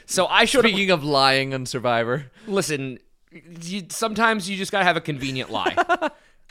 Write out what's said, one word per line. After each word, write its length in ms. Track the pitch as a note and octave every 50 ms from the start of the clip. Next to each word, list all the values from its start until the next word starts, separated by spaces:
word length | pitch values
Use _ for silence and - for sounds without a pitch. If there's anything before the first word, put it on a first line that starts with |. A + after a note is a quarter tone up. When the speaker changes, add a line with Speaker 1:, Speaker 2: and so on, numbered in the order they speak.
| - -
Speaker 1:
So 180 | - F#3+ F3+
I 180 | - E3 G3 A#3
showed 200 | A3 - C4 A#3
Speaker 2:
Speaking 240 | A#3 F#3+ G3 G3+ F#3
Speaker 1:
up 80 | F#3 D#3+
Speaker 2:
of 60 | C#3
lying 480 | D3 D3 C3+ C3+ C3+ C3+ C3+ C3+ C3+ C3+
on 120 | C3 B2+ B2
Survivor. 640 | - C3 A2+ B2 A#2+ A#2 A#2 A2+ B2 D3+ C#3+ B2+ _ - - A3
Speaker 1:
Listen, 500 | G3 G3 D3+ C#3+ D#3 C#3 C3+ C3+ B2+ - _ _ _ _ _ _ - E3+ - E3 F3 E3
you, 220 | E3 E3+ F#3 G#3 F3 D#3
sometimes 600 | - - A3+ A3 G#3+ G3 A3+ A3+ A3 G#3+ F3 F#3+
you 80 | G3+ F#3
just 140 | F#3+ -
gotta 140 | - G3 F#3
have 120 | F3+ E3+ E3
a 40 |
convenient 500 | D#3+ - D3+ C3 C3 C3+ C3 C3 B2 -
lie. 580 | A2 G#2+ F#2+ - - - F4 F4 E4+ E4+ E4 D4+ -
Speaker 2:
<laughs> 60 | _ _ _ _ _ _ _